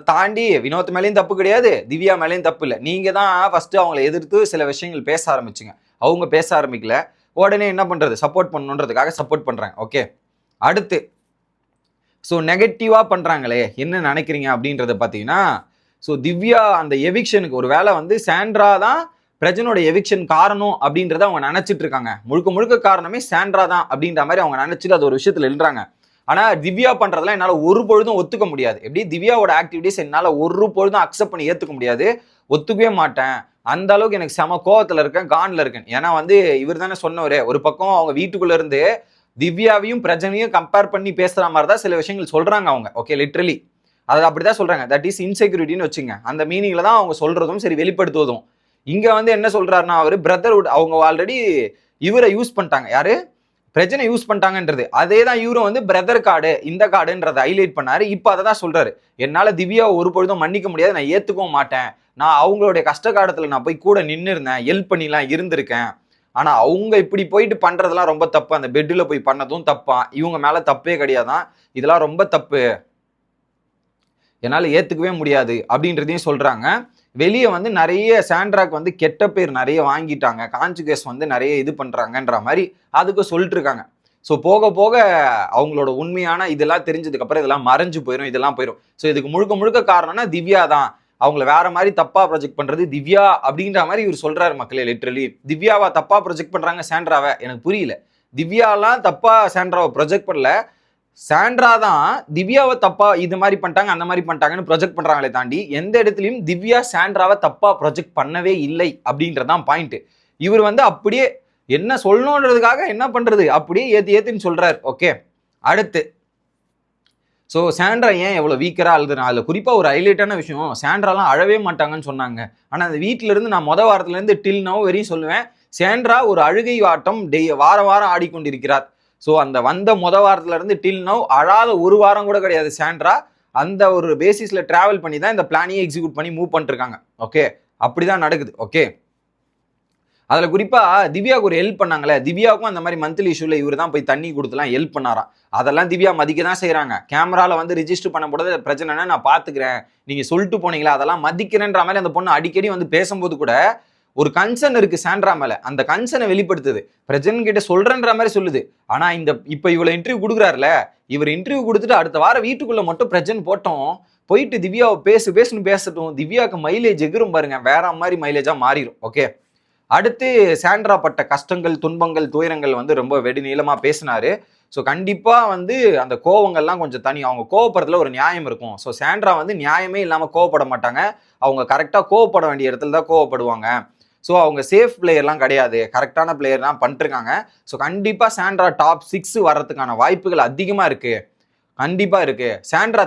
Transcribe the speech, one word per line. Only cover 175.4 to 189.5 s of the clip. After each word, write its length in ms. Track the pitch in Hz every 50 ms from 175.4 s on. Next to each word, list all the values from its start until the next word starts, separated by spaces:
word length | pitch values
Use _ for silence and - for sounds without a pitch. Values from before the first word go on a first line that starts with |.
| 233 214 190
வந்து 240 | 180 180 185 247 262 247 208 165 135 127
அந்த 120 | 127 127 - -
கோவங்கள்லாம் 580 | 170 190 214 202 190 175 160 151 165 180 175 165
கொஞ்சம் 220 | 143 123 123 -
தனி. 140 | 135 143 147 139 127
அவங்க 160 | 127 120 110 - 185
கோவப்படுறதுல 480 | 208 240 233 - 180 160 143 170 180 160
ஒரு 60 | 139 127
நியாயம் 320 | 131 143 165 175 175 156 131
இருக்கும். 260 | 117 - 120 113 104 95 -
So 60 | 131 113 -
சாண்ட்ரா 340 | 139 151 180 214 214 190 180 175
வந்து 160 | - 190 208 170 143
நியாயமே 380 | 143 156 175 185 190 185 202 190
இல்லாம 220 | 170 160 160 160 151 -
கோவப்பட 300 | 165 175 170 160 147 139 131 127
மாட்டாங்க. 300 | 117 113 120 123 143 180 208 214 - _ _ _ _ 131
அவங்க 160 | 135 135 131 127 -
கரெக்டா 320 | 131 147 156 143 - 202 190 -
கோவப்பட 340 | 196 220 226 208 190 185 160 156
வேண்டிய 220 | 143 135 135 131 123
இடத்துல 220 | 120 147 147 147
தான் 120 | 165 160 160 165
கோவப்படுவாங்க. 560 | 160 147 131 131 123 120 120 117 110 110 117 123 120 107 - _ _ _ _ _ _ -
So 60 | - 180 180 165
அவங்க 180 | 151 147 143 139 - 190
சேஃப் 220 | 208 240 240 233 - 175
பிளேயர்லாம் 380 | 170 165 151 139 147 156 151 135
கிடையாது, 360 | 131 139 135 127 120 113 117 113 110 -
கரெக்டான 400 | 127 139 135 - 160 160 170 160 139
பிளேயர் 260 | 143 135 135 131 131
தான் 140 | 143 147 - -
பண்ணிருக்காங்க. 500 | - 143 117 160 147 135 123 113 113 147 196 214 - _ _ _ -
So 40 | - - 135
கண்டிப்பா 420 | 156 180 202 196 214 208 - 233 220 - -
சாண்ட்ரா 300 | 180 196 196 185 185 180 - - 151
டாப் 240 | 156 170 - - - -
சிக்ஸ் 260 | 196 - - - 226 190
வர்றதுக்கான 480 | 160